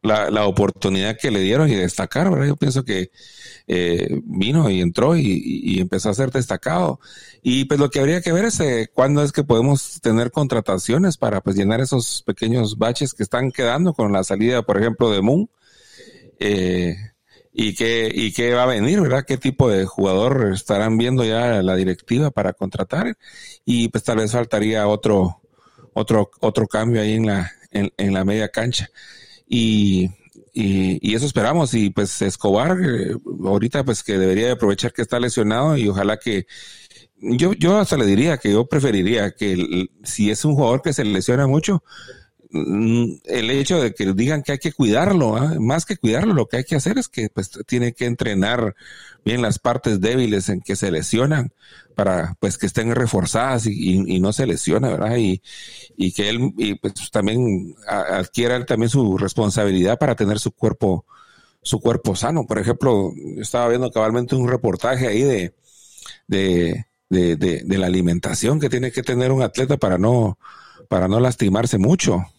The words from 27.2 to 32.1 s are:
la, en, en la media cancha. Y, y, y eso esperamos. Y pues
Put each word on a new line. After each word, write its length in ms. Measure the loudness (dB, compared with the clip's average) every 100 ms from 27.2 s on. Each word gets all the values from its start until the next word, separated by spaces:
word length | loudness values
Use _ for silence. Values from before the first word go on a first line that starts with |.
| 0
la, 260 | 0 -4 -10 _
en, 200 | -4 -4 -2
en 160 | -2
la 120 | 0 0
media 240 | 0 -2
cancha. 400 | -2 -2 -4 -8 -14 -20 -20 -20 -20 _
Y, 640 | 0 2 4 4 2 0 -4 _ -20 -12
y, 460 | -4 0 2 0 0
y 140 | -2
eso 140 | -2 -2
esperamos. 480 | 0 0 2 2 2
Y 160 | 0
pues 280 | 0 -4